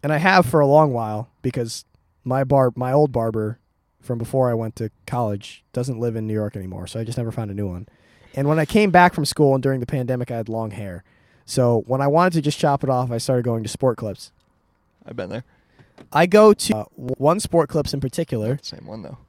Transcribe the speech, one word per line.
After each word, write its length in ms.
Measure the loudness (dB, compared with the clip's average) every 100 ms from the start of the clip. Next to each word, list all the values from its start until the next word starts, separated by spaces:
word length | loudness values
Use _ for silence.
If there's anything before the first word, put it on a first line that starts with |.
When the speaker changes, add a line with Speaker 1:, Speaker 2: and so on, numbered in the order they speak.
Speaker 1:
and 80 | -2
I 60 | 0
have 280 | 4 4 4
for 140 | 4
a 80 | 6
long 240 | 6 6
while 380 | 0 -4 -6 -8 _
because 440 | -6 -4 -6 -8 -16 _ _ _ -4
my 180 | -2
bar-, 300 | 2 4 2 0
my 160 | 0
old 220 | 2 2
barber 440 | 0 -2 -2 -4 -6 _ _ _ _
from 160 | -8 -6
before 320 | -2 0 2
I 40 |
went 220 | 0 -4 -6
to 140 | -8 _ -6
college 560 | -2 -2 -4 -8 -20 _
doesn't 260 | -6 -6 -4
live 200 | -4 -4
in 100 | -4
New 60 |
York 240 | -2 -4 -6
anymore, 300 | -10 -12 -10
so 120 | -8
I 60 | -6
just 120 | -6
never 140 | -6
found 180 | -6 -8
a 40 |
new 140 | -6 -6
one. 200 | -8 -14 _ _ _ _ -4
And 140 | 0
when 100 | 0
I 60 | 2
came 260 | 2 4
back 220 | 6 6
from 100 | 4
school 300 | -4 2 2
and 100 | 4
during 160 | 0 -2
the 60 | -4
pandemic, 440 | -4 -2 -4 -4
I 40 | -6
had 140 | -6
long 220 | -6 -6
hair. 340 | -8 -12 -12 _ _ _ _ -6
So 380 | 0 2 2 0
when 140 | -2
I 60 | 2
wanted 260 | 4 4
to 80 | 2
just 180 | -2 0
chop 240 | 0 0
it 60 | 0
off, 220 | 0 0
I 60 | -4
started 280 | 0 0 0
going 180 | -4
to 60 | -6
Sport 280 | -2 -2 0
Clips. 360 | -8 -10 -16 _ _ _ _ _ _ _ -14
Speaker 2:
I've 100 | -10
been 140 | -8
there. 160 | -10 -12 _ _ _ _ _ -4
Speaker 1:
I 140 | 0 4
go 280 | 8 8
to, 220 | 6 0 -4
uh, 80 | -4 -12
w-, 180 | -8 0
one 220 | 0 0
Sport 300 | 0 0 0
Clips 240 | -2 -4
in 80 | -6
particular 580 | -6 -6 -6 -4 -4 -6
Speaker 2:
Same 240 | -8 -18 -16
one, 160 | -14
though. 140 | -14 -18